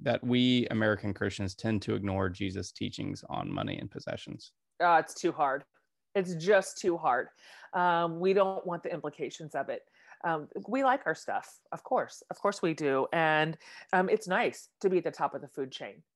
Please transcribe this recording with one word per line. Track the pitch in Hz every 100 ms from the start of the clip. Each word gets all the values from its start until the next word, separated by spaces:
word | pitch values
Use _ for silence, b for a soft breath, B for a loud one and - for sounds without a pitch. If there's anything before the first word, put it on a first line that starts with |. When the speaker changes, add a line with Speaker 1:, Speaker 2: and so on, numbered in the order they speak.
Speaker 1:
that | - 117
we | 123 123 127 123 120
American | 113 110 107 107
Christians | 95 104 - 98 -
tend | 113 107
to | 107 107
ignore | 98 95 95
Jesus' | 90 98 95 98
teachings | - 104 - 98 101 -
on | - 50
money | 50 50 50
and | -
possessions? | - - - - - - _ _ -
Speaker 2:
Uh, | 175 165
it's | 156 -
too | 175
hard. | 156 143 143 - _ _ _ _ 202
It's | 185 170
just | 165 202 185 -
too | 202 170
hard. | 160 127 - _ B B B
Um, | 185 180 170 170 165
we | 185
don't | 196 190 190 185
want | 170
the | -
implications | 156 147 147 151 - 156 147
of | 135
it. | 120 - B B B
Um, | 170 160 147 - 196
we | 254
like | 269 269 -
our | 160
stuff, | - 101 - - -
of | 165
course. | - 254 127 - -
Of | 185
course | 202 202
we | 180 156
do. | 151 135 139
And, | 170 160 156 160 160 B B B
um, | 185 190
it's | 214 -
nice | 185 202 - - _
to | 196
be | 180
at |
the | 156
top | 139 143
of | 143
the | 143
food | - 135
chain, | - 117 98 _